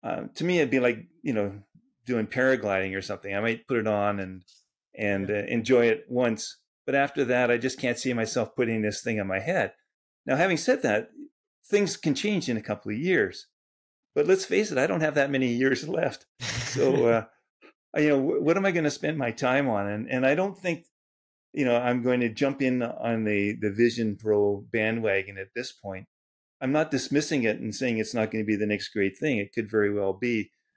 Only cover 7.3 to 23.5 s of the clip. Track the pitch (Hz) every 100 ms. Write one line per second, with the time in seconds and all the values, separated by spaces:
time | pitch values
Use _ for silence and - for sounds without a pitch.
7.3 | 123 120 120 131 - 127 120 131 120 110
8.3 | 123 107 - 117 113 107 104 - 107 98
9.3 | 95 160 185 98 - _ _ _ _ -
10.3 | 135 190 165 - 262 120 214 226 - -
11.3 | _ _ _ - 202 196 - 160 135 208
12.3 | 196 135 110 - 104 - 107 170 170 95
13.3 | - - _ _ _ _ _ _ - 151
14.3 | 190 - 185 214 135 151 175 156 147 139
15.3 | 139 127 120 - 120 156 165 - - _
16.3 | _ 117 120 117 127 135 135 120 117 -
17.3 | _ _ _ - _ _ - 151 139 135
18.3 | - 143 180 196 170 151 - 151 156 120
19.3 | 110 127 135 139 104 101 104 - 127 131
20.3 | 151 196 - 180 165 - _ _ _ _
21.3 | _ _ - 127 120 123 123 123 123 120
22.3 | 107 139 139 131 127 117 - 117 113 107
23.3 | 101 101